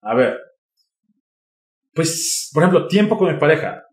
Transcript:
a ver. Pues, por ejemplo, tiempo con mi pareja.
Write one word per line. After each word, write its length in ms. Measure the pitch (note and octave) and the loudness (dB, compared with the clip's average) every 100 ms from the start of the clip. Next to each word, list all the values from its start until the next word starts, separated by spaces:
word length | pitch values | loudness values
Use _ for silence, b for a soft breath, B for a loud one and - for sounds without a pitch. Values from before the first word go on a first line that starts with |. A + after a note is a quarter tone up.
a 140 | - A#2 | -2 0
ver. 240 | A#2 F#2+ - _ _ _ _ _ _ _ _ _ _ _ _ _ _ | 0 -2 -14 _ _ _ _ _ _ _ _ _ _ _ _ _ _
Pues, 560 | - E3 - - - - | -4 -4 -4 -6 -6 -4
por 100 | D3+ | 0
ejemplo, 240 | F3+ G#3 - | 2 2 2
tiempo 300 | G3 G#3 A3+ | 0 2 2
con 160 | F3+ | 0
mi 40 | D3+ | 0
pareja. 460 | D3+ D#3 D3 - - | 2 2 -2 -10 -18